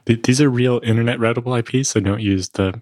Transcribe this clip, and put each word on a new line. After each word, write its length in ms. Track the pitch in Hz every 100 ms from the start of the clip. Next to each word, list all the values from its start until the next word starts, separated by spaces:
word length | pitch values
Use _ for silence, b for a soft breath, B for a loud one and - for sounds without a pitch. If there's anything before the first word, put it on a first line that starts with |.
| -
th-, 160 | 117
these 180 | 120 127
are 100 | 147
real 300 | 123 127 120
internet 340 | 113 110 117 127
routable 400 | 113 117 120 123
I 60 |
Ps, 260 | 113 127 135
so 100 | 110
don't 220 | 98 104
use 280 | 104 98 90
the 300 | - 98 117